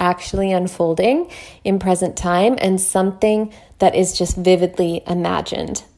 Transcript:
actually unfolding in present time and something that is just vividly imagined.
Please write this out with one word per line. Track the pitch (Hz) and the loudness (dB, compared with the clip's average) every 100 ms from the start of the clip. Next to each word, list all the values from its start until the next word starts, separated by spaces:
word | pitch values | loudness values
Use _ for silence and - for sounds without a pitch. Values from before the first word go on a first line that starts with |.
actually | 180 175 - 196 196 | 0 0 -4 -2 0
unfolding | 185 180 - 170 165 196 285 349 - - - | 0 -2 0 0 2 2 2 -2 -10 -20 -8
in | - 196 | -2 0
present | 185 180 180 - | 2 0 0 -4
time | 175 175 214 262 | -2 2 2 2
and | 190 185 | 0 0
something | 185 190 190 190 214 214 214 - - - | 0 0 0 0 0 2 -2 -8 -20 0
that | 190 | 2
is | 190 185 - | 2 0 0
just | 175 - | -4 0
vividly | 180 185 180 - 170 170 - | 2 4 2 0 -2 -4 -4
imagined. | 180 175 180 - - - - - | -2 -2 -2 -4 -8 -8 -10 -8